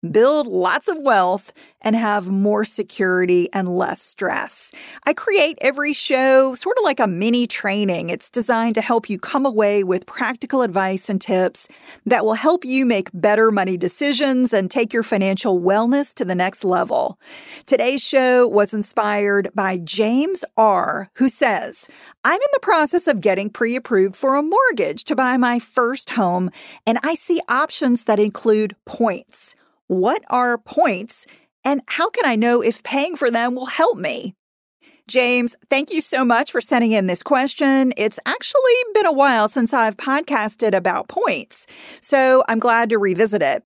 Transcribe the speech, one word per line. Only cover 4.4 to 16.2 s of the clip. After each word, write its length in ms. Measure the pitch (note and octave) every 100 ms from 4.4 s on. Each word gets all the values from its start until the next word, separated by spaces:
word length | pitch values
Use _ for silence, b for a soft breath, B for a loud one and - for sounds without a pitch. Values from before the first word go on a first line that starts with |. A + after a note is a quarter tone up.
| - - - B B B
I 80 | -
create 460 | D#4+ - G4 D4+ D#4+
every 320 | C4 C#4 D4
show 640 | D4 - C4 C4 C4 C4+
sort 240 | B3+ F4+ B4
of 60 |
like 160 | G4+ C#4
a 80 | A3
mini 400 | F3 G#3+ A#3+ A#3+
training. 640 | - G#3 G3+ G3+ E3+ E3+
It's 200 | F3 -
designed 460 | - A3 A3+ A#3 A3
to 40 |
help 300 | A3 A#3 A3+
you 80 | G3+
come 260 | - C#4+
away 380 | C4+ G#3+ G#3 G#3
with 240 | F#3+ F#3 -
practical 560 | - A#3 A#3+ - C4+
advice 460 | A#3 F#3 F#3+ F#3+ -
and 120 | F#3+
tips 460 | - F#3 F#3 - - B B B -
that 180 | A#3+
will 100 | G#3+
help 300 | A3 D4+ F4+
you 220 | C4+ C4 C4
make 240 | G#3+ F#3
better 380 | F#3 G#3 G#3 A3+
money 260 | G#3 F#3 F#3
decisions 760 | F3+ - C#4+ B3+ C#4 B3+ B3+
and 180 | G#3+ F#3
take 220 | - A#3
your 100 | A#3+
financial 580 | A3 G#3+ F#3+ F#3+ B3 F#3
wellness 540 | F3 G3+ A#3 C#4 C#4+
to 100 | -